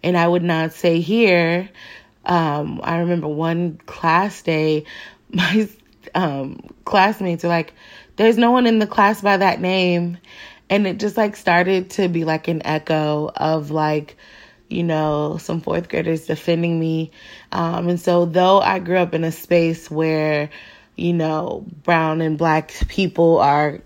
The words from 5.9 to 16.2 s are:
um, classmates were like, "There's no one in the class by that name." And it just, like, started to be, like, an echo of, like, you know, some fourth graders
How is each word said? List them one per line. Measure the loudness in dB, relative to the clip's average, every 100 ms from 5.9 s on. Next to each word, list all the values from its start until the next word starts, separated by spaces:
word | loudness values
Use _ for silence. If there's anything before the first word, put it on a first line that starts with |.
| _ -6 -2
um, | -2 -2 -8 -12 -18 -16 0
classmates | 2 4 2 -4 -2
were | 0
like, | -2 -2 _ -20 -20 -18 2
"There's | 2 4
no | 4
one | 4 4
in | 2
the | 0
class | 2 2 2
by | 0 2
that | 2 0
name." | -2 0 2 0 -2 -8 -16 -20 -20 -20 _
And | 0 0
it | -2
just, | -4 0
like, | -2 -2
started | 0 2 2 0 -2
to | -2 0
be, | 0
like, | 0 -2 -2
an | -4 -2
echo | -4 0 0 0 -2 -4 -2
of, | -2 -2 -2
like, | -2 0 -2 -6 -20 -20 -20 -20 _ _
you | -4
know, | -2 0 0 -2 -4 -6
some | -6 -6
fourth | -4 -6 -4
graders | -4 -2 -4